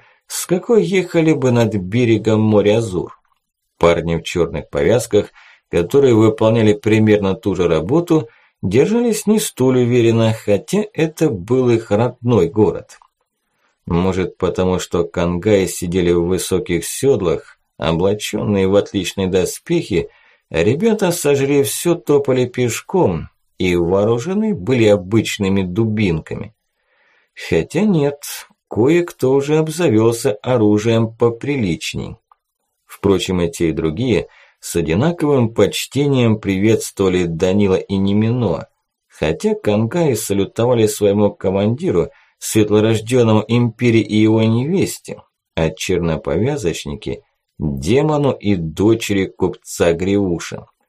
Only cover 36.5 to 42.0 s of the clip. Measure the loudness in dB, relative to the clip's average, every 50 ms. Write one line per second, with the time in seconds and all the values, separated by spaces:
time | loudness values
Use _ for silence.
36.5 | -2 0 2 2 0 0 -2 -6 -4 -2 0 0 0 0 -2 -2 -2 -2 0 0
37.5 | 2 2 2 2 0 0 -2 -4 -4 -2 -2 0 0 0 0 0 0 -2 -2 -2
38.5 | -2 -4 -8 -12 _ _ _ _ _ _ _ _ _ -4 -2 -2 -2 -2 -2 -2
39.5 | -2 -2 -2 0 0 0 0 -2 -2 0 0 0 0 -2 -4 -4 -2 -2 -2 -2
40.5 | -2 -2 0 2 2 2 2 0 0 0 0 2 2 2 2 0 0 -2 -4 -2
41.5 | 0 0 0 0 -2 -2 -2 -2 0 0